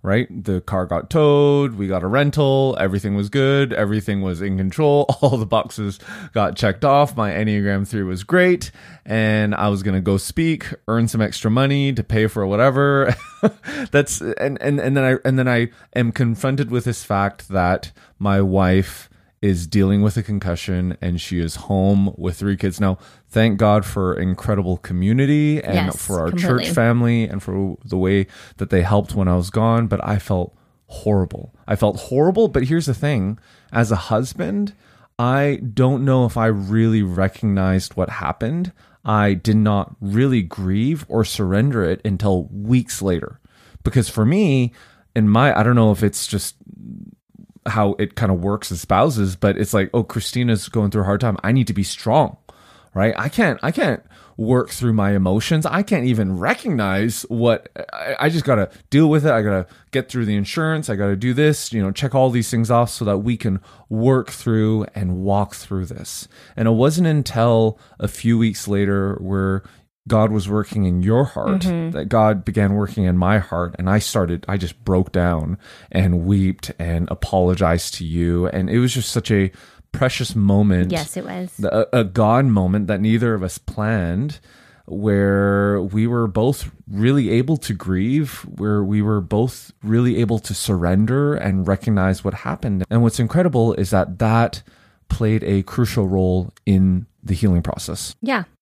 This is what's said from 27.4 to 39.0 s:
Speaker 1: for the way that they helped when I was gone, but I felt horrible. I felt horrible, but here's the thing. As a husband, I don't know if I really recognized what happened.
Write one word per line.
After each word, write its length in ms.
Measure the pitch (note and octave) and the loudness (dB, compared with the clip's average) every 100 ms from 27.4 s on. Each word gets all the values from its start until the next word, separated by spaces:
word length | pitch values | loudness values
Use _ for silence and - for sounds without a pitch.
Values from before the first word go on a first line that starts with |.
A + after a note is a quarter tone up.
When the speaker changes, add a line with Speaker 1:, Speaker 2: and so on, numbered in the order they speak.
Speaker 1:
for 340 | - F#2+ G2 - | -6 -4 -4 -6
the 140 | - F#2 | -6 -2
way 300 | F#2 G2 F#2+ - - - | 2 2 0 -8 -20 -10
that 120 | F#2+ | 0
they 120 | F#2 | 2
helped 340 | F2+ G#2 E2+ G#2 | 4 2 0 -2
when 100 | F#2 | 2
I 80 | |
was 160 | F2+ F2+ | 2 0
gone, 380 | A2+ A2+ A#2 A2+ | 0 2 2 0
but 100 | G2 - | -2 -2
I 140 | G2+ | -4
felt 340 | - F#2 F2+ _ _ _ _ | -2 -4 -4 _ _ _ _
horrible. 680 | - G#2+ G2+ F2+ - - _ - | -6 0 0 0 -6 -16 _ -6
I 80 | |
felt 240 | G#2 G#2+ G2 | 0 0 -2
horrible, 440 | - B2+ D#3+ F#3+ A3 | -4 2 2 4 2
but 200 | C3+ B2 | 2 0
here's 200 | E3 D3 | 0 0
the 80 | |
thing. 420 | B2 D3 C3 F#2+ A2+ _ _ _ | -2 0 0 -2 -6 _ _ _
As 180 | - A2+ | 0 0
a 60 | G#2 | 0
husband, 760 | - A2 B2+ - G#3 G3+ G3+ - _ _ _ - | 0 -2 -2 -6 -4 -2 -4 -6 _ _ _ -4
I 400 | B2 C3+ C#3+ C#3+ B2 | 0 2 0 -2 -4
don't 300 | G#2 B2+ C3+ | 0 2 2
know 200 | C3+ C3 | 2 2
if 120 | A#2+ A#2+ | 2 2
I 100 | A2+ | 0
really 560 | G#2 G2 A2 A2+ A2 | 0 0 2 4 2
recognized 920 | G2 F2+ F#2+ - A2 G2 F#2+ F#2+ - | 0 0 -2 0 0 2 2 0 -2
what 160 | - F#2 | -4 -4
happened. 600 | - - - A2+ E3 F3+ _ _ _ | -4 -6 -4 -4 -4 -6 _ _ _